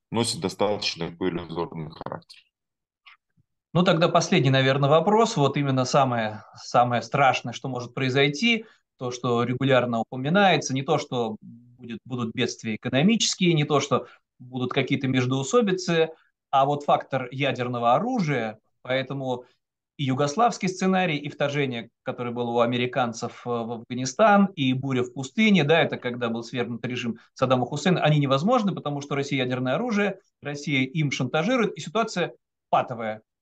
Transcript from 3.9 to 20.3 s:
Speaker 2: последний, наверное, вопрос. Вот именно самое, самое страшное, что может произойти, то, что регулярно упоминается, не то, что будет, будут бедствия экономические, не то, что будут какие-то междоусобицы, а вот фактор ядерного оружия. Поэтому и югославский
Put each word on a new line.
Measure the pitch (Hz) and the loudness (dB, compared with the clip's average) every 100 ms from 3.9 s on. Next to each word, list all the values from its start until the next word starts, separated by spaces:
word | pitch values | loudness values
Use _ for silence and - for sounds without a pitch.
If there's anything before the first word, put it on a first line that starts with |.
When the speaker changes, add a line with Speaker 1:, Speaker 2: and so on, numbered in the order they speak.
| 160 165 | 4 4
Speaker 2:
последний, | 170 165 175 139 | 2 2 2 4
наверное, | 131 131 139 139 | 4 2 2 4
вопрос. | 160 170 214 226 151 | 4 4 4 2 2
Вот | 139 147 | 2 2
именно | 143 131 123 | 0 0 2
самое, | 147 127 120 107 107 - - | 2 2 0 -4 -6 -16 -20
самое | - 123 123 120 | 0 2 4 0
страшное, | - 131 131 120 127 | -2 2 2 2 -4
что | 113 139 | -10 -8
может | 123 120 | -8 -8
произойти, | - 131 135 139 147 233 226 - _ _ - | -4 0 2 2 2 0 0 -4 _ _ -10
то, | 123 | -8
что | 123 127 120 | -4 0 0
регулярно | 117 127 135 127 120 113 | 0 0 2 4 2 -2
упоминается, | 113 127 135 190 196 165 - | -4 -6 0 4 4 4 0
не | 135 | -4
то, | 135 147 | -2 -2
что | - 127 113 107 | -2 -4 -4 -6
будет, | - 117 - - 123 113 | -14 -20 -20 -20 -14 -14
будут | - 127 117 123 | -10 -6 -4 -2
бедствия | 117 - 113 110 | -4 -4 -8 -6
экономические, | 123 127 180 226 - - 175 | -2 2 4 2 0 0 2
не | 156 | 2
то, | 147 147 | 2 0
что | - 123 - - _ - | 2 -2 -4 -18 _ -20
будут | 127 127 123 | -12 -6 -2
какие-то | 139 127 139 135 | -2 -2 -2 0
междоусобицы, | 127 123 135 135 240 208 185 - 165 156 - _ _ _ | 0 0 -2 0 0 2 0 0 0 0 -4 _ _ _
а | 135 139 | 2 2
вот | 147 | 0
фактор | 143 147 - 135 127 | 0 0 0 -6 -6
ядерного | 131 135 123 123 123 120 135 | -4 -2 -2 -4 0 2 2
оружия. | 226 254 156 131 110 107 _ _ | 2 -2 0 -2 -4 -8 _ _
Поэтому | 127 131 131 139 131 123 - _ _ _ _ - | -4 -4 -4 -6 -6 -6 -8 _ _ _ _ -6
и | 131 | -2
югославский | 131 147 | 0 0